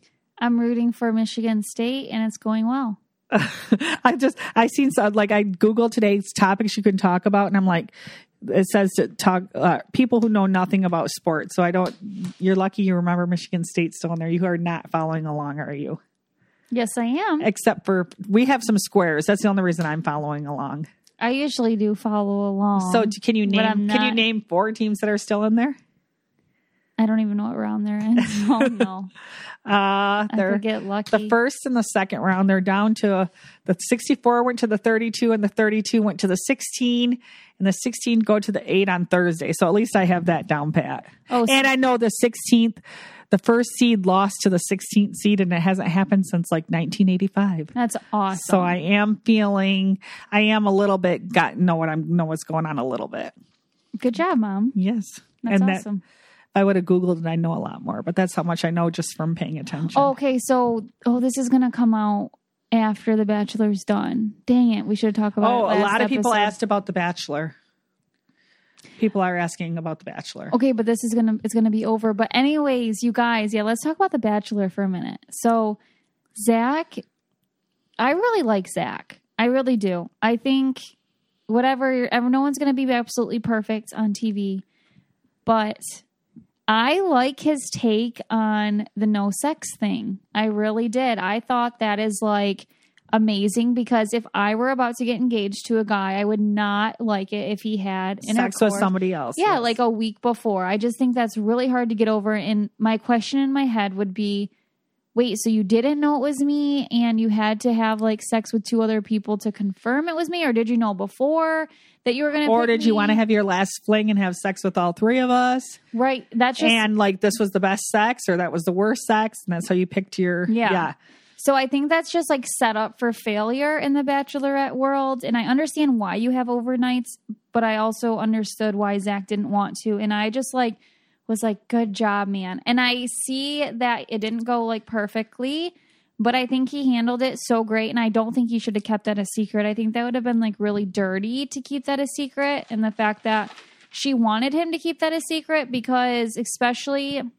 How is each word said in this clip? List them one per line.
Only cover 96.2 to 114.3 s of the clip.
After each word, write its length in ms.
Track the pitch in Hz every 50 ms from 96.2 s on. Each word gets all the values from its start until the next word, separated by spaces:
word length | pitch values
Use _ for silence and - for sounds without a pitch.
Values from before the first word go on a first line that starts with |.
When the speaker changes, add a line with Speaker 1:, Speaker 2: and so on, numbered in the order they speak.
| 208
Speaker 1:
would 160 | 208 214 208
not 640 | 208 208 208 208 208 202 202 202 214 220 - -
like 320 | 233 220 208 196 196 190 208
it 180 | 208 - 190
if 100 | 214 190
he 140 | - 220 214 202
had 460 | 190 196 190 190 185 190 196 196 -
Speaker 2:
Sex 380 | - 214 240 247 196 - -
with 80 | 226 208
Speaker 1:
intercourse. 100 | 196 202
Speaker 2:
somebody 340 | 202 190 185 185 185 185 185
else, 220 | 156 135 117 - 311
Speaker 1:
Yeah, 180 | 370 427 359
Speaker 2:
yes. 60 | 254 233
Speaker 1:
like, 160 | 233 226 240
a 100 | 247 226
week 320 | 226 214 226 220 208 _
before. 420 | - 240 233 - - 226 202 185 185
I 120 | 180 202 208
just 200 | 214 240 226 -
think 160 | 269 254 240
that's 200 | 247 233 214 - 220
really 300 | 208 214 233 247 254 262
hard 220 | 247 247 240 226
to 60 | 226
get 120 | 202 226 214
over. 260 | 220 214 196 214 214
And 360 | 208 156 190 220 208 208 - _ -
my 200 | 214 226 220 214
question 420 | - - 240 226 208 - 277 269
in 120 | 277 269
my 140 | 269 277 277
head 300 | 254 220 220 202 196 190
would 180 | 196 208 190 185
be, 360 | 214 208 202 202 202 202 - _ _ _ _ _ _ _ _ _ _ _ _ -
"Wait, 220 | 226 247 240 196 220
so 100 | - 226
you 120 | 220 214 208
didn't 340 | 185 226 226 233 285 302 294
know 160 | 294 294 294
it 40 | 269
was 200 | 247 294 285 262
me 460 | 285 285 294 294 294 285 285 277 254 -
and 300 | - 233 233 233 226 220
you 80 | 226 220
had 320 | 208 220 214 214 214 214
to 120 | - 247 233
have, 260 | 226 226 220 220 214
like, 220 | 220 220 214 214
sex 320 | - - 233 226 220 - -
with 100 | 226 -
two 180 | - 240 226
other 200 | 220 220 220 214
people 360 | 208 - 220 214 202 - 214 202
to 120 | - 220
confirm 560 | 202 - 202 196 185 _ - 226 254 285 320 349
it 80 | 330
was 140 | 320 349 302
me? 160 | 349 349 330
Or 80 | 277 233
did 160 | 226 233 220
you 80 | 247 226
know 160 | 226 214 202
before 720 | 180 202 196 - - 262 285 311 320 320 320 320 320 311 302 _ _ _ _ _ _ -
that 100 | 247 240
you 80 | 262 294
were 80 | 294
gonna 180 | 285 302 - 214
Speaker 2:
Or 120 | 226 233
Speaker 1:
pick 60 | 233 233 226 220
Speaker 2:
did 60 | 220
you 80 | 226 214
Speaker 1:
me?" 20 |
Speaker 2:
wanna 200 | 208 202 202 214
have 140 | 220 220 214
your 140 | 220 208 202
last 380 | 196 180 185 196 190 - - -
fling 240 | - 214 214 214 214
and 80 | 208 196
have 180 | 196 180